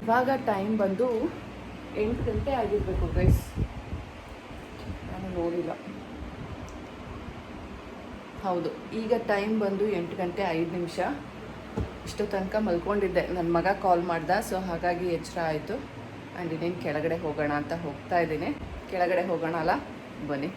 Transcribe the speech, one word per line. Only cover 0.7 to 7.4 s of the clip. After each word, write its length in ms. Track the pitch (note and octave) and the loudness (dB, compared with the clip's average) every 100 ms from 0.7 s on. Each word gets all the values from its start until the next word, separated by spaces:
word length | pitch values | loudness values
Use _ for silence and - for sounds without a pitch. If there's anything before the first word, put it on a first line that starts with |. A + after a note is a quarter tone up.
| A3 | 4
ಬಂದು 240 | G3 F#3+ B3+ A3+ D4+ - - - - - - - | 2 4 2 4 0 -2 -10 -12 -12 -12 -8 -2
ಎಂಟು 200 | G#3+ B3 - | 0 2 0
ಗಂಟೆ 240 | G#3+ C#4 C4 | 0 0 2
ಆಗಿರ್ಬೇಕು 480 | G#3+ G#3 F#3 F#3 - F3+ | 2 2 2 2 2 6
ಗೈಸ್, 260 | F#3 - - - - - - - - - - - - - - - - - - | 8 6 4 -4 -4 -4 -8 -8 -8 -14 -14 -14 -12 -12 -12 -12 -10 -8 -8
ನಾನು 200 | F#3 F#3+ F3+ | -6 -4 -2
ನೋಡಿಲ್ಲ. 320 | E3+ F3 D#3+ - - - - - - - - - - - - - - - - - | 0 0 -2 -4 -8 -10 -10 -10 -10 -10 -10 -10 -10 -10 -12 -12 -10 -10 -10 -12